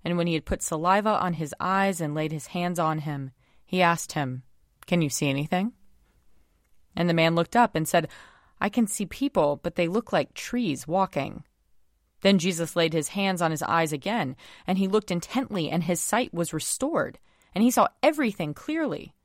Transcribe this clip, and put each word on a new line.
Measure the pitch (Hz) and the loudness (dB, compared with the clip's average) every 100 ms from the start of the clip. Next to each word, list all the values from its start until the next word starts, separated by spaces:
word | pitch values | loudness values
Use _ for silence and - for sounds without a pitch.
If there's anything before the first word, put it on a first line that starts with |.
and | 170 175 | -2 -2
when | 170 | 0
he | |
had | 160 | -2
put | - 185 | -2 -6
saliva | - 160 175 196 208 | -4 -2 2 2 4
on | 208 180 | 0 0
his | 165 151 - | -2 -6 -4
eyes | 180 190 196 180 | 0 2 2 0
and | 156 | -4
laid | 151 156 | -2 -2
his | 156 - | -4 -6
hands | 180 175 180 | -4 -2 0
on | 160 156 | 0 0
him, | 151 143 135 _ _ _ | -4 -6 -8 _ _ _
he | - 185 | -4 2
asked | 175 170 - | 4 4 -2
him, | 160 135 127 - _ _ _ - | -4 -4 -6 -12 _ _ _ 0
"Can | 175 | 0
you | 151 | 2
see | - 143 | 0 -2
anything?" | 135 151 180 214 - - _ _ _ _ - _ _ _ _ _ | -2 -2 -2 -2 -6 -20 _ _ _ _ -20 _ _ _ _ _
And | - 170 | -2 0
the | |
man | 165 165 | 4 4
looked | 165 170 233 | 2 2 4
up | 233 | 4
and | 160 156 | 2 2
said, | 175 160 - - - _ _ | 0 0 -12 -20 -20 _ _
"I | 202 | -2
can | 220 220 | 2 0
see | - 180 | -2 -6
people, | - 277 - 147 147 | -4 0 2 2 0
but | 170 - | -4 -2
they | 170 | 0
look | 202 - | -2 0
like | 180 - | -2 -2
trees | - - 240 220 139 - | -8 -6 -2 -2 -4 -2
walking." | 180 185 147 135 - - _ _ _ _ _ _ _ | -2 0 -2 -6 -10 -18 _ _ _ _ _ _ _
Then | 190 196 | 4 4
Jesus | 170 165 165 | 2 -2 -2
laid | 175 165 | 2 2
his | 160 147 | 0 -2
hands | 202 196 185 | -2 -2 0
on | 165 | 0
his | 156 | 0
eyes | - 165 160 | 0 0 0
again, | 147 190 220 139 127 - - - | -2 -2 -2 -2 -6 -18 -12 -2
and | 190 | 0
he | 190 | 2
looked | 208 - | 0 0
intently, | 175 - 254 262 208 151 | -6 -2 -4 -2 -4 -2
and | 170 | -2
his | 160 175 | 0 -2
sight | - 220 254 | 0 0 -2
was | 170 170 | -4 -4
restored, | 156 - - 277 196 - - _ _ _ | -4 -6 -4 -2 -2 -2 -8 _ _ _
and | 180 | 2
he | 233 | 4
saw | 240 - _ | 4 2 _
everything | 285 302 247 - 151 | 2 4 -2 -2 -6
clearly. | 147 - 320 294 156 - _ | -6 -4 -2 -2 -4 -10 _